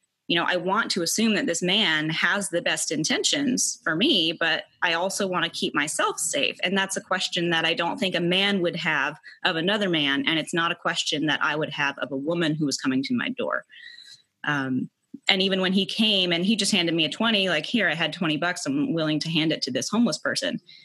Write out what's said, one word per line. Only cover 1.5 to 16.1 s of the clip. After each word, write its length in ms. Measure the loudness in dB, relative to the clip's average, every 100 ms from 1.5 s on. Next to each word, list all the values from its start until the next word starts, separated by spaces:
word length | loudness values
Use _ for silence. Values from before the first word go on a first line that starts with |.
| 0
man 480 | 0 2 2 2 0
has 380 | 0 0 0 -2
the 120 | -2
best 280 | -2 -2 -2
intentions 880 | -2 0 0 0 0 0 0 0 -2
for 140 | -2 0
me, 340 | 2 2 2
but 320 | 0 0 0 -4 _
I 120 | 0
also 340 | 0 0 -2 -2
want 160 | 0
to 80 | -2
keep 240 | -2 -2 0
myself 420 | -2 0 -2 0
safe. 360 | -2 -2 -2 -2
And 140 | -2 0
that's 180 | 0 -4
a 60 |
question 480 | -4 -2 -2 -2 0
that 160 | 2 0
I 80 |
don't 240 | 0 -2 -2
think 180 | -2 0
a 60 |
man 400 | 2 2 2 2
would 160 | 0 0
have 400 | 0 0 0 -4 -14 -4
of 140 | -2 0
another 320 | 0 0 2
man. 340 | 2 2 0 0
And 140 | -2
it's 140 | -2
not 180 | 0 0
a 40 | -2
question 500 | -4 -2 -2 -2 0
that 180 | 0
I 140 | 0 0
would 140 | -2
have 260 | -2 -2 -2
of 160 | -6
a 40 | -4
woman 380 | -2 0 0 0
who 100 | 0
was 120 | 0
coming 260 | 0 0
to 100 | 0
my 140 | 0 -2
door. 380 | -4 -2 -4 -6 -16 -20 -20 -20 -20 _ _ -4
Um, 440 | -2 0 -2 -2 _ _ -6 0
and 140 | 2
even 180 | 2 2
when 140 | 2
he 120 | 2 2
came 460 | 2 2